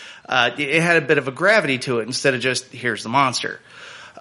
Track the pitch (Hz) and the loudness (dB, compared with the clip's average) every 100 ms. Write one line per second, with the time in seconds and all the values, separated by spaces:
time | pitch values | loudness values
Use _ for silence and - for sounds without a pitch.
0 | - - - 127 120 123 143 160 170 170 | -20 -18 -4 0 0 0 0 2 4 2
1 | 139 143 131 127 185 220 151 127 135 120 | 4 2 2 0 4 4 2 -2 -2 -2
2 | 110 127 143 127 131 123 - 123 123 104 | -2 0 0 2 0 -2 -6 -6 -4 -4
3 | 113 131 135 - - - - - - - | 0 2 2 0 -6 -10 -16 -20 -20 -18
4 | - - | -20 -6